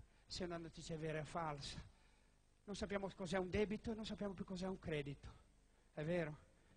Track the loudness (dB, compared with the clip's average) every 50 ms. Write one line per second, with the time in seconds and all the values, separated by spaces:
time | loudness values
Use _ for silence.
0 | -14 -16 -20 -20 -12 -6 -4 -2 -2 0 -2 -2 -4 -6 -8 -8 -6 -4 -2 0
1 | 0 0 0 0 0 0 0 0 2 2 0 -2 -4 -6 -6 -8 -8 -10 -14 -20
2 | -20 -20 -20 -20 -20 -20 -20 -20 -20 -20 -20 -14 -8 -6 -4 -2 0 0 2 2
3 | 0 0 -2 -2 0 2 4 4 4 4 4 4 6 4 4 0 0 -2 -2 -2
4 | -2 -4 -2 0 0 0 0 -2 -4 -4 -2 0 0 0 0 -2 0 0 2 2
5 | 2 0 -4 -6 -8 -12 -14 -14 -16 -20 -20 -20 -20 -20 -20 -20 -20 -10 -4 -2
6 | 2 4 4 4 4 2 0 -4 -10 -16 -20 -20 -20 -20 -10